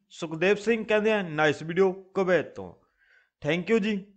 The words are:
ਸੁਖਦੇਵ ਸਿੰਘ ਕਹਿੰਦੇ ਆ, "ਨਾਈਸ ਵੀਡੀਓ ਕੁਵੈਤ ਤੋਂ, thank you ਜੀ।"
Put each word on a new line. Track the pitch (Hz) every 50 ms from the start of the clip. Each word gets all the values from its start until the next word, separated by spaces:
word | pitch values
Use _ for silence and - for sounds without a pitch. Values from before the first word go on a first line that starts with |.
| _ _
ਸੁਖਦੇਵ | - - 185 160 160 160 175 190 208
ਸਿੰਘ | 202 208 220 233 220 208
ਕਹਿੰਦੇ | - 214 214 208 220
ਆ, | 220 208
"ਨਾਈਸ | 190 170 151 151 156 151 143 - 156
ਵੀਡੀਓ | 160 170 185 196 190
ਕੁਵੈਤ | 180 190 - _ - 190 190 180 180 156 131 127 -
ਤੋਂ, | 98 95 87 85 _ _ _ _ _ _ _ _ _ _ _ _ _ - 147
thank | 160 180 175 180
you | 226 226
ਜੀ।" | 190 220 214 190 185 - _